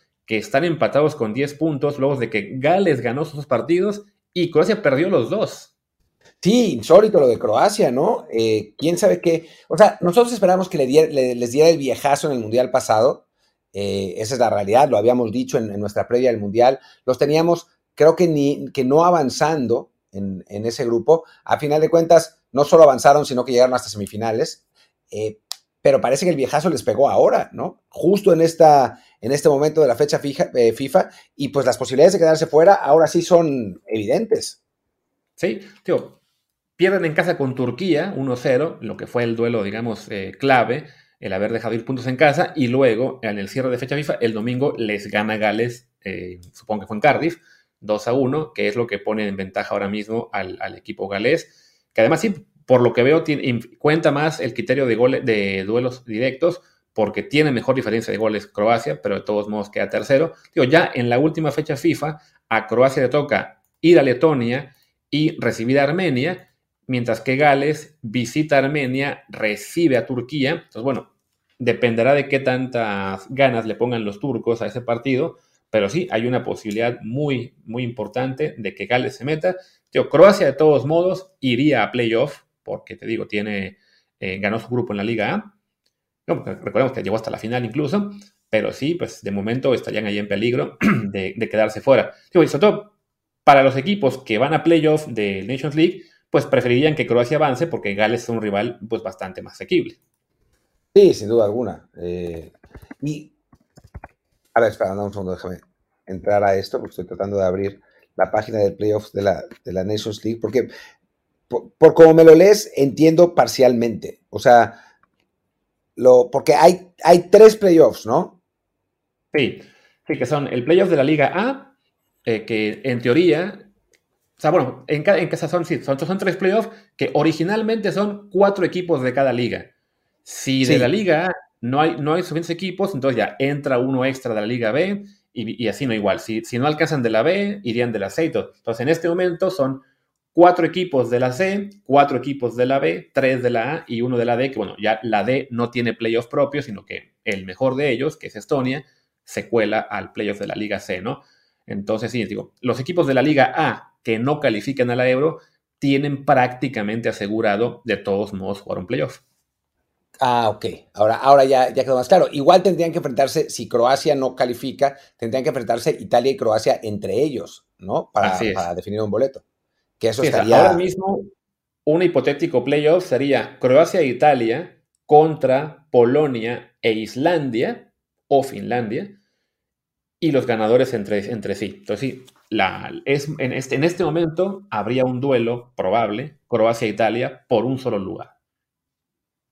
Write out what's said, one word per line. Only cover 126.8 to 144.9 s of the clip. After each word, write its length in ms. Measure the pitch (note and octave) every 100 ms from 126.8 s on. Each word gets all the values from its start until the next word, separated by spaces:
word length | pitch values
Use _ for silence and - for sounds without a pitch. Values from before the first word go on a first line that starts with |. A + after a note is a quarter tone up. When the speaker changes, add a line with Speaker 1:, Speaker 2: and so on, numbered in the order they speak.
| _ -
Speaker 1:
que 140 | C3+
originalmente 800 | D3+ D#3 D#3+ E3+ A3 A3 A3+ G3
son 380 | E3+ G#3 G3+ -
cuatro 360 | F#3 G3 G3 E3+
equipos 360 | F3+ F3 C#3+
de 120 | B2+
cada 180 | C3 C3+
liga. 400 | A#2+ A#2 F#2 - _ _ _ _ _
Si 420 | - - C#3 C3 C3
de 80 |
Speaker 2:
Sí. 60 | C#3+
Speaker 1:
la 80 | B2
Liga 400 | G3+ F#3+ D#3 F#3
A 40 | - - _
no 200 | A#2+ C#3
hay, 160 | D#3+ -
no 160 | D3
hay 80 | E3+
suficientes 300 | F3+ D#3 E3+
equipos, 420 | E3 F#3 F#3+ G3
entonces 240 | C3+ C3+ A#2
ya 180 | G2+ -
entra 400 | C#3 C#3+ - B2
uno 260 | C3 C3 C3
extra 280 | C3 B2
de 80 | G#2+
la 60 | G#2+
Liga 240 | A#2+ A2
B 320 | C3+ F#3+ G3+ - _ _
y, 300 | - A2 A2
y 40 | A2
así 180 | - C3+
no 80 |
igual. 260 | A2 G2+ F#2
Si, 240 | - A2
si 160 | A2+ A#2+
no 80 | D3
alcanzan 340 | D#3 D#3 D3
de 80 | A#2
la 140 | A2
B, 360 | C#3+ G3 G3+ G3+
irían 280 | A#2+ A#2 A#2+
de 80 | G#2+
la 100 | F#2+
C 160 | - D#3+
y 40 |
todo. 220 | A2+ - _
Entonces, 260 | - A2+
en 80 | B2+
este 200 | E3 E3+
momento 400 | F3 F3+ D#3+ F#3+
son 320 | - C3+ C3+ _ _ _ _ _
cuatro 340 | D#3+ F3 F3 D#3+
equipos 440 | F#3 F3 C3+ A#2
de 100 | A#2+
la 120 | B2+
C, 380 | B2 F#3+ G3+ G3+ -
cuatro 340 | - C#3 C#3 B2+
equipos 380 | C#3+ C#3 A#2+ A#2
de 100 | B2+
la 100 | C3+
B, 300 | D#3 F3+ -
tres 280 | C#3 C3 B2+
de 80 | A#2+
la 240 | A#2 B2
A 120 | E3 -
y 140 | A#2
uno 160 | B2 B2
de 80 | A#2
la 120 | A#2+
D, 140 | C3+
que 80 | B2
bueno, 160 | F#2 F#2+
ya 180 | G#2